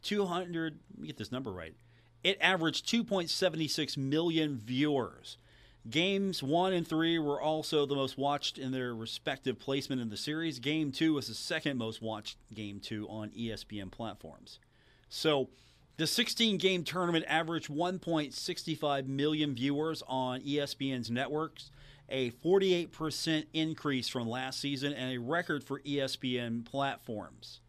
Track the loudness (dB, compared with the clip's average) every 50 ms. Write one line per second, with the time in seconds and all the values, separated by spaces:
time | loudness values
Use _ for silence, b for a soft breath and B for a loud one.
0 | -2 -2 0 2 2 2 0 -2 -2 -2 -2 -2 -2 -2 -4 -8 -18 -18 -14 -12
1 | -10 -10 -8 -8 -8 -6 -4 -6 -4 -6 -6 -8 -8 -10 -14 -18 b b b b
2 | b b b b 2 2 2 4 4 4 4 6 4 2 2 0 -2 0 2 2
3 | 2 2 0 0 0 0 0 2 2 2 2 2 -2 -2 0 -2 -2 -2 -2 -2
4 | 0 2 2 2 4 4 4 2 2 2 0 -4 -4 -2 2 2 4 4 4 2
5 | 0 0 -4 -12 -16 -16 -18 -18 b b b b b b b b b -2 2 2
6 | 4 4 2 2 0 0 -2 -2 -2 2 2 4 4 4 2 2 0 0 0 2
7 | 2 4 2 2 2 0 0 0 0 0 0 0 -2 2 4 4 4 4 2 0
8 | 0 -2 0 0 0 0 0 0 -2 -4 -4 -4 -6 -4 -2 -2 -2 -2 -4 -6
9 | -6 -8 -8 -6 _ -4 -4 -2 -2 -2 -2 -2 -2 -2 -2 -2 0 -2 -2 -2
10 | -2 -2 -4 -4 -4 -4 -2 -2 -2 -2 -4 -2 -2 0 0 0 0 -2 0 2
11 | 4 4 4 2 0 -4 -8 -8 -6 -4 -4 -2 -2 -2 -2 0 -2 -2 -4 -4
12 | -6 -6 -6 -4 -6 -10 -12 -14 -18 -16 -10 -10 -8 -8 -8 -10 -8 -6 -6 -6
13 | -6 -6 -6 -8 -8 -8 -6 -6 -6 -4 -4 -6 -10 -8 -8 -8 -8 -8 -8 -8
14 | -8 -8 -8 -10 -14 -16 -16 -16 -20 -20 -20 -20 b b b b b b b b
15 | b b -8 0 2 4 4 4 2 -2 b b b b b b b b _ -2
16 | 0 0 2 2 2 2 2 2 4 4 4 4 4 4 4 4 0 -2 -2 0
17 | 2 4 4 4 4 4 2 2 2 2 -2 -4 -4 -4 -2 0 0 0 0 -2
18 | -2 0 2 2 0 0 -4 -8 -6 -4 -6 -4 -2 -4 -4 0 2 2 2 2
19 | 0 -2 0 2 2 2 4 2 2 0 0 2 2 2 2 2 0 0 -2 -4
20 | -6 -4 -2 -2 0 -2 -2 -4 -2 0 0 0 0 0 -2 -4 -2 -2 -2 -2
21 | -2 -2 -2 -2 0 0 0 -2 -2 -4 -6 -14 -18 -18 B B B B B B
22 | B B -2 0 0 -2 -2 -2 2 6 6 6 8 6 4 4 2 -2 -4 -4
23 | -4 -2 -2 -2 0 2 2 0 0 -2 -2 0 0 0 -2 -2 -2 0 0 0
24 | 0 -2 -2 -2 -2 -2 -2 -2 -4 -4 -6 -4 -2 -2 -2 0 0 -2 -2 -2
25 | -2 -2 -2 -4 -2 0 0 0 2 0 0 -2 0 -4 -6 -6 -2 -2 0 0
26 | 0 0 -2 -2 -2 0 0 0 0 0 -2 -4 -4 -4 -2 0 0 0 0 -4
27 | -6 -8 -6 -6 -8 -10 -14 -18 -18 -18 -18 -18 _